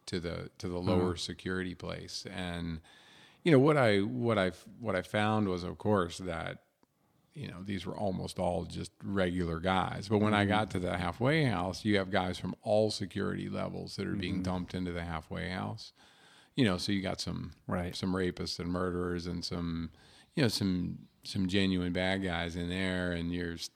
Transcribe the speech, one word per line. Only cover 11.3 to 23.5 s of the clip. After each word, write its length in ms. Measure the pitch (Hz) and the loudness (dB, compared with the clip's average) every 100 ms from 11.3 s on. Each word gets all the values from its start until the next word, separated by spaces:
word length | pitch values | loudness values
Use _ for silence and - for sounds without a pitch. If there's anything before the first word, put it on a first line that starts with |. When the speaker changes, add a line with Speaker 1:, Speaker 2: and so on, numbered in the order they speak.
| 160 | 2
Speaker 1:
house, 420 | 135 92 92 95 110 | 2 2 -2 -2 2
you 120 | 101 | 2
have 120 | 92 | 4
guys 300 | 95 92 90 | 2 0 -2
from 160 | 92 - | -4 -4
all 260 | 110 107 107 | 2 4 4
security 600 | - 95 101 95 95 98 | 0 -4 -4 -2 -2 -4
levels 480 | 98 95 92 92 - | -4 -6 -6 -8 -6
that 100 | 95 | -4
are 80 | 95 | -2
being 200 | 87 90 | -2 -2
Speaker 2:
Mm-hmm. 60 | |
Speaker 1:
dumped 300 | 92 90 87 | -2 -2 -4
into 180 | 92 90 | -4 -4
the 100 | 85 | -4
halfway 460 | 85 80 - 90 87 | -4 -6 -6 -6 -6
house. 440 | 92 104 110 - _ - _ - - - - | -4 -6 -8 -12 _ -20 _ -20 -20 -8 2
You 100 | 117 | 4
know, 120 | 90 | 4
so 140 | - | 0
you 120 | 98 | -2
got 180 | 92 90 | -2 -4
some, 300 | - 87 87 - - | -6 -6 -8 -10 -6
Speaker 2:
Right. 280 | 92 90 - | -4 -4 -4
Speaker 1:
some 180 | 98 | -2
rapists 440 | 92 90 85 87 - | 0 0 -2 -6 -6
and 120 | 87 | -4
murderers 560 | 90 90 87 90 87 87 | -2 -2 -2 -2 -4 -4
and 180 | 87 - | -6 -6
some, 460 | 87 85 82 80 - - - _ - | -4 -4 -4 -6 -10 -20 -20 _ 0
you 60 | |
know, 60 | 120 | 2
some, 500 | - 98 90 87 87 - _ | 2 2 2 -2 -6 -14 _
some 240 | - 98 92 | -8 -2 2
genuine 460 | 98 95 92 90 | 4 4 2 0
bad 300 | 90 92 98 | 0 0 0
guys 320 | 95 85 85 87 | -2 -2 -4 -4
in 140 | 87 | -4
there, 420 | 92 92 92 90 | -2 -2 0 -2
and 200 | 85 85 | -2 -2
you're, 240 | 87 87 | -4 -4